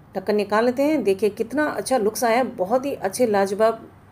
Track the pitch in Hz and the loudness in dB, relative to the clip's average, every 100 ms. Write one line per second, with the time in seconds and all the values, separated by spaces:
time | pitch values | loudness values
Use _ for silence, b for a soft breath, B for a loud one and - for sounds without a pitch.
0 | - 196 190 208 202 214 240 247 285 311 | -12 -8 -2 0 2 2 2 2 2 2
1 | 202 190 208 202 226 269 302 - - 262 | 2 2 0 -2 -4 -2 -2 -2 -2 0
2 | 208 214 240 226 254 233 180 254 277 - | 0 0 0 2 0 -2 0 0 -2 -4
3 | 190 190 247 202 196 196 220 226 - - | -4 0 0 2 0 2 0 0 -10 -20
4 | - | -20